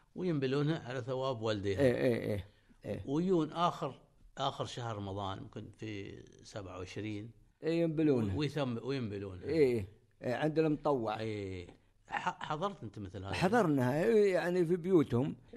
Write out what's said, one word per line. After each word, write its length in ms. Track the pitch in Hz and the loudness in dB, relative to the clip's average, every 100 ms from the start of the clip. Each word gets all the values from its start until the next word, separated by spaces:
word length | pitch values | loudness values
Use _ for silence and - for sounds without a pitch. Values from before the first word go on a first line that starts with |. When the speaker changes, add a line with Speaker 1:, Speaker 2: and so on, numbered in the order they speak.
| _ | _
Speaker 1:
وينبلونها 760 | - 180 151 131 139 147 160 117 | -6 0 2 2 2 2 0 -4
على 120 | 131 | -6
ثواب 420 | 120 131 135 117 | -4 -2 -2 0
والديها. 380 | 110 107 98 95 | 0 0 2 4
Speaker 2:
إيه، 140 | 135 | 4
إيه، 260 | 120 135 113 | 4 2 0
إيه، 300 | 104 104 - _ _ - | -2 -4 -6 _ _ -14
إيه. 180 | 113 101 98 | -8 -6 -2
Speaker 1:
ويون 460 | 147 185 175 156 | 0 2 2 2
آخر، 480 | 165 175 - 147 - - _ - - | 0 -2 0 -6 -8 -20 _ -16 -2
آخر 260 | 139 - | -2 -2
شهر 320 | 117 - 117 104 | -6 -6 -6 -6
رمضان، 420 | 98 98 98 98 | -4 -4 -6 -6
يمكن 320 | 110 - 101 - | -10 -12 -14 -12
في 440 | 110 101 98 - - - | -8 -8 -10 -14 -18 -20
سبعة 360 | - 110 92 92 | -14 -12 -10 -10
وعشرين. 520 | 92 - 107 104 117 - - - | -10 -8 -6 -6 -10 -16 -20 -6
Speaker 2:
إيه، 200 | 160 165 | -2 2
ينبلونها. 540 | 165 156 151 127 104 95 | 2 2 4 4 2 0
Speaker 1:
ويثم-، 480 | 147 151 127 113 | -2 -2 -2 -4
وينبلونها. 600 | 117 139 110 101 98 90 | -4 -4 -4 -6 -8 -8
Speaker 2:
إيه، 440 | 131 160 131 117 98 - _ - | 0 4 6 4 -2 -12 _ -8
إيه، 120 | 123 | -4
عند 240 | 123 156 156 | 0 0 2
المطوع. 600 | 160 147 151 135 110 110 | 2 2 2 0 0 -2
Speaker 1:
إيه. 460 | 113 104 98 90 87 - _ _ - | -4 -4 -6 -8 -10 -18 _ _ -8
ح-، 380 | 180 180 - | -4 -4 -6
حضرت 380 | - 156 202 185 | -6 -4 -4 -6
أنت 160 | 113 113 | -12 -10
مثل 260 | 92 95 | -10 -8
هذا؟ 100 | 95 | -6
Speaker 2:
حضرنا، 680 | 92 160 240 175 139 123 147 | 0 2 4 4 4 2 2
إيه، 320 | 214 214 202 | 4 6 6
يعني 320 | 180 170 180 165 | 4 2 2 2
في 100 | 180 | 2
بيوتهم. 600 | 170 180 131 117 151 - - | 4 4 4 2 0 -4 -10